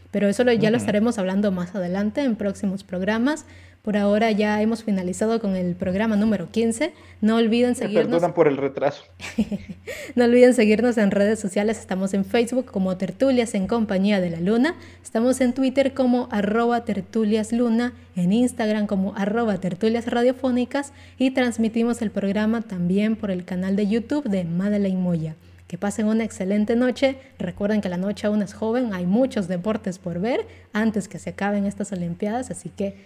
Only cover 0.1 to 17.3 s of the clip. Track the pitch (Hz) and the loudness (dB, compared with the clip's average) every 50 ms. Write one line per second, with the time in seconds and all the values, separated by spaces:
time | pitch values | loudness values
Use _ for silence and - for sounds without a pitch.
0.1 | - 202 202 202 202 - 240 247 240 208 220 214 226 240 202 220 202 208 220 240 | -2 0 0 2 2 2 2 2 4 4 4 2 2 2 0 0 2 2 2 2
1.1 | 233 214 185 185 190 202 208 208 185 180 175 175 - 202 175 175 180 196 208 214 | 0 -2 -2 -2 0 0 0 0 0 -2 -4 -6 -4 -6 -4 -2 -2 -2 -2 -2
2.1 | 208 294 285 254 214 - 208 202 185 - - 196 185 196 - - 185 180 190 202 | -2 -2 -2 -2 -2 -2 -2 -4 -4 -4 -4 -4 -4 -6 -8 -8 -6 -4 -2 -2
3.1 | 220 226 240 285 311 311 - - - - - - - _ - 220 202 208 202 202 | 0 0 0 0 0 -2 -8 -16 -20 -20 -20 -20 -20 _ -6 -2 0 2 2 4
4.1 | 208 214 226 226 214 196 208 208 214 214 214 220 226 220 - 220 196 190 180 180 | 4 4 4 2 2 2 2 0 2 0 0 0 0 -2 -2 -2 -2 -2 -2 -4
5.1 | 185 - 214 220 233 226 220 196 190 185 180 180 175 - 190 185 180 196 220 226 | -4 -2 -2 0 0 0 0 -2 -2 0 -2 -2 -2 -2 -4 -2 -2 0 0 0
6.1 | 214 202 214 226 208 185 196 - - 220 233 226 226 - 302 359 - - - - | 2 2 2 2 0 0 -2 -4 -2 0 0 0 0 0 -2 -4 -4 -10 -20 -20
7.1 | - - 214 214 226 226 233 214 233 240 247 247 247 247 247 190 208 214 - 151 | -8 0 2 2 4 4 2 2 4 2 2 2 0 -2 -2 0 2 2 2 4
8.1 | 165 170 175 165 165 175 160 147 139 131 139 139 139 135 131 139 - - - - | 2 2 2 2 4 4 4 4 4 0 -2 -4 -2 0 -2 -2 -2 -4 -18 -20
9.1 | - - - - - - 208 - 208 - - - 185 - - - 539 - - - | -20 -16 -14 -8 -4 -4 -4 -2 -4 -10 -10 -12 -18 -16 -14 -14 -14 -14 -12 -6
10.1 | - 240 240 233 240 247 247 254 226 254 214 208 214 208 233 247 226 233 208 196 | 0 2 4 6 8 10 8 8 8 6 6 4 4 4 2 2 2 2 2 2
11.1 | 214 202 202 208 226 214 - 185 - 202 208 220 220 220 - - 190 185 196 196 | 4 2 2 2 0 0 -2 -2 -2 0 0 0 -2 -4 -6 -6 -4 -4 -2 -2
12.1 | - 196 190 196 - 233 240 226 247 262 254 - - 196 190 185 185 185 196 180 | 0 -2 -2 0 0 0 0 2 0 -4 -4 -2 -2 -2 0 0 -2 -2 -4 -6
13.1 | 180 - 262 269 262 240 226 226 - 202 185 190 233 233 220 214 196 185 190 208 | -2 0 2 2 2 2 0 0 -2 -4 -2 0 0 0 0 0 0 0 2 2
14.1 | 208 190 180 175 165 165 175 196 226 240 254 330 359 - - - - - - - | 2 2 0 -2 -2 -2 0 0 2 2 2 2 0 -4 -12 -20 -20 -20 -18 -6
15.1 | - 226 233 254 254 254 262 240 247 277 262 262 262 277 269 254 269 - 262 247 | -2 0 2 2 2 2 2 0 2 0 0 0 2 2 0 0 2 0 2 2
16.1 | 247 247 240 - 233 208 196 202 214 233 233 240 240 233 233 233 202 202 185 - | 2 2 0 -2 -2 -2 0 0 2 2 2 2 0 0 -2 -4 -4 -4 -6 -4
17.1 | - 220 220 208 | -2 0 0 2